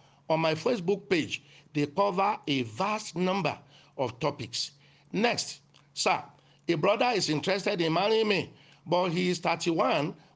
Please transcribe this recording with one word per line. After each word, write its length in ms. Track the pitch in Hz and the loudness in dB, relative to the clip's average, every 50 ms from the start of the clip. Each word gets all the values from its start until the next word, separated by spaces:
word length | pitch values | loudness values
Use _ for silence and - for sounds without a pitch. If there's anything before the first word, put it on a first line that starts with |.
| - _ _ _ _ - | -20 _ _ _ _ 0
on 100 | 160 160 | 0 2
my 140 | 160 160 160 | 2 2 0
Facebook 540 | 160 - 240 254 220 170 170 208 190 - - | 0 0 0 0 0 0 0 -2 -2 0 0
page. 340 | 190 170 131 98 - - - - - - - - - | 0 0 0 0 -4 -10 -10 -14 -20 -20 -20 -6 -2
They 120 | 147 147 | -2 -2
cover 520 | 143 - - 202 202 185 180 196 202 220 - - | 0 0 2 2 2 2 2 2 0 0 -2 -2
a 160 | - 143 135 123 | -2 -2 0 -2
vast 540 | 110 104 107 185 202 214 214 214 - - | -2 -4 -4 -2 -2 -2 -4 -6 -6 -4
number 400 | 160 180 185 185 196 175 147 107 - - - - - - - _ - | -2 0 0 0 0 0 -2 -4 -6 -10 -20 -20 -20 -20 -14 _ -4
of 200 | 135 123 - - | -4 -4 -4 -2
topics. 520 | - 147 - - 117 - - - - - - - - - - _ _ _ - | -2 -2 -2 -4 -6 -8 -8 -8 -8 -8 -10 -16 -20 -20 -20 _ _ _ -2
Next, 480 | 180 214 240 214 - - - - - - _ - - - _ - | 0 0 2 0 -2 -4 -8 -10 -14 -18 _ -20 -20 -20 _ -8
sir, 280 | - - 208 180 143 - - - - _ _ _ _ _ - | -2 0 0 0 0 -2 -8 -18 -20 _ _ _ _ _ -2
a 60 | 170 | 0
brother 380 | 156 151 190 208 214 247 247 247 | 2 2 2 2 4 2 2 2
is 160 | 196 165 - | 2 0 0
interested 500 | 156 147 147 190 190 202 185 214 208 180 | -2 -2 0 0 -2 -2 0 -2 -2 0
in 120 | 170 160 160 | 0 0 2
marrying 360 | 170 190 214 220 220 226 214 | 2 2 2 2 2 2 2
me, 240 | 202 180 123 - - - - - - - - | 0 0 -2 -4 -10 -20 -20 -20 -20 -18 -4
but 220 | - 165 175 180 190 | 0 0 2 2 2
he 200 | 160 175 180 180 | 0 0 0 0
is 100 | 180 - | 0 0
thirty-one 760 | - 170 165 170 - 175 165 160 220 262 226 156 143 170 - - - - _ | 0 -2 -2 0 0 0 0 2 2 2 2 2 0 -2 -4 -8 -16 -20 _